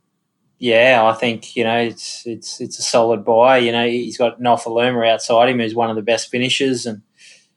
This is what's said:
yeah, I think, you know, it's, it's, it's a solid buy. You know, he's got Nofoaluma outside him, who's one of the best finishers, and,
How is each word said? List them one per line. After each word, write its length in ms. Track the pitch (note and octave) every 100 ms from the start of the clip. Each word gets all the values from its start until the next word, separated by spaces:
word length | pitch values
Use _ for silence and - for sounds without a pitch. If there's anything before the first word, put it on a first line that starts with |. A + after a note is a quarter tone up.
| _ _ _ _ _ _
yeah, 480 | B2 A2+ B2 B2 A2
I 80 |
think, 420 | A2 B2 A2 - -
you 80 |
know, 140 | A2+ A#2
it's, 480 | A#2 G#2 - - A#2+
it's, 340 | A2 - -
it's 200 | B2 -
a 20 |
solid 420 | - B2+ A2+ A2+
buy. 360 | G#2 A2+ B2 C3
You 120 | A#2+
know, 160 | A#2 A#2+
he's 300 | A#2+ A2+ -
got 240 | A#2+ A#2
Nofoaluma 680 | B2 A#2 - A2+ B2 B2 A2+
outside 420 | A2 - A#2 B2
him, 100 | B2
who's 160 | A2+ A2+
one 160 | A2+
of 40 | A2
the 60 |
best 300 | G#2+ A2+ -
finishers, 560 | B2 B2+ - C3+ B2 A#2
and, 160 | G#2+ - _ - - _